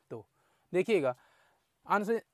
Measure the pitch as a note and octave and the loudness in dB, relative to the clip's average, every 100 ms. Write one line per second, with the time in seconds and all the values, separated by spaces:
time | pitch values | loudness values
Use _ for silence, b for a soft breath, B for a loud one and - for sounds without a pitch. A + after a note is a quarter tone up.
0 | _ A#2 - _ _ _ _ F3 F#3 G3 | _ -14 -14 _ _ _ _ -2 2 2
1 | C3 B2 b b b b b _ - G3 | 0 -2 b b b b b _ -2 -2
2 | G3+ A3+ - | 0 -4 -4